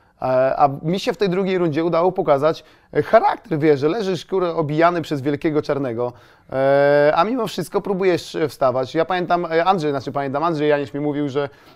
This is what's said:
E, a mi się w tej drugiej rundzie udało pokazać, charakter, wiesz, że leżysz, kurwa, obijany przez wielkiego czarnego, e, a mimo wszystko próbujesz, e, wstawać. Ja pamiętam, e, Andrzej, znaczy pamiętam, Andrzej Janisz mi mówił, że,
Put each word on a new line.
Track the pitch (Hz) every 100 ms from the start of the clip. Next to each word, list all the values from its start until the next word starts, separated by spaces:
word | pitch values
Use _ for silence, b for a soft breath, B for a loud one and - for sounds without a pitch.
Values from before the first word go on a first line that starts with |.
| b _
E, | 127 127 131 -
a | 143 143
mi | 156 190
się | 254
w | 180
tej | 202
drugiej | 180 190 185
rundzie | 170 143 170
udało | 165 185
pokazać, | 185 156 139 151 160 b b b 151 -
charakter, | 226 415 - - 156
wiesz, | 156 139
że | 151
leżysz, | 226 190 170 -
kurwa, | 190 175
obijany | 165 147 151 165 175
przez | - 147
wielkiego | 135 143 165 151
czarnego, | 147 139 135 117 123 120 b b _
e, | 131 139 139 143 147 147 160
a |
mimo | 202 254 214
wszystko | - 160 202
próbujesz, | 196 185 190 165 - 170
e, | 151
wstawać. | - 165 131 123 160
Ja | 160
pamiętam, | 185 170 175 170
e, | 160 180
Andrzej, | 196 151
znaczy | 139 143
pamiętam, | 139 139 139
Andrzej | 170 151 151
Janisz | 143 139
mi | 143
mówił, | 147 143 143
że, | 135 139 b b